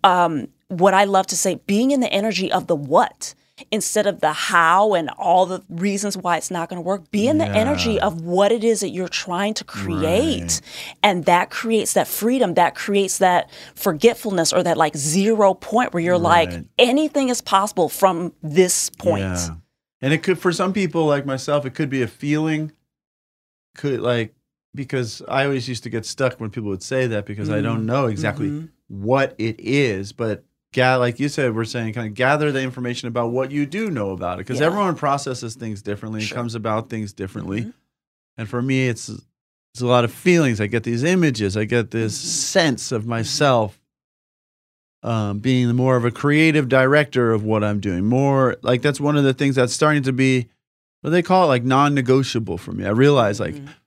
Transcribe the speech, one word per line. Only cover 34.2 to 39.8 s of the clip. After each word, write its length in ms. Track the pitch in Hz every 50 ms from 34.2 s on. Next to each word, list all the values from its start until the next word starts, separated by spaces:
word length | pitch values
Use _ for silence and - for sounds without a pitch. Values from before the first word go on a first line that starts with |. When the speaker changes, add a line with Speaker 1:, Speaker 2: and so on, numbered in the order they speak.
| 90 87 90 92
Speaker 2:
it, 40 | -
'cause 140 | - 127 127
Speaker 1:
Yeah. 80 | 147
Speaker 2:
everyone 300 | 165 180 208 202 190 160
processes 580 | 123 - 143 139 139 143 139 127 123 - 113 113
things 280 | - 117 110 107 98 104
differently 360 | 104 101 101 - 110 110 110
and 100 | 107 104
Speaker 1:
Sure. 60 | -
Speaker 2:
comes 200 | 123 120 117 113
about 340 | 117 104 113 107 110 113 -
things 220 | 117 110 107 101 -
differently. 480 | - 101 95 - 107 104 90 95 107
Speaker 1:
Mm-hmm. 100 | 120 220 247 _ _ _ _ _ _ _ _ _ _ _ _ -
Speaker 2:
And 100 | 113 101
for 120 | - 123
me, 280 | 123 135 135 131 131 127
it's, 200 | 117 - - -
it's 720 | 110 - _ _ _ _ _ _ _ _ _ _ _ -